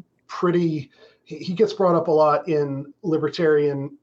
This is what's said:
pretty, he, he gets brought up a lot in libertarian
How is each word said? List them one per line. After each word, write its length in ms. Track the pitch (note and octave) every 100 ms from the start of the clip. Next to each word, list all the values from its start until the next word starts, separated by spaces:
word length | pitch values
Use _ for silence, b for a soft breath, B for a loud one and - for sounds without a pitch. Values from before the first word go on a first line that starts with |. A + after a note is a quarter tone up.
| - _ -
pretty, 640 | - F3+ F3 E3+ D#3 C3 b b b
he, 120 | _ D#3
he 160 | D#3
gets 180 | F3+ G#3+
brought 220 | - F#3
up 140 | E3+ E3
a 40 |
lot 360 | D#3 D3+ D3 F3+
in 440 | D3+ C#3+ C#3 C#3+ -
libertarian 920 | F3+ D#3 D3+ D#3+ D#3+ D3+ D3 C#3 C#3+ -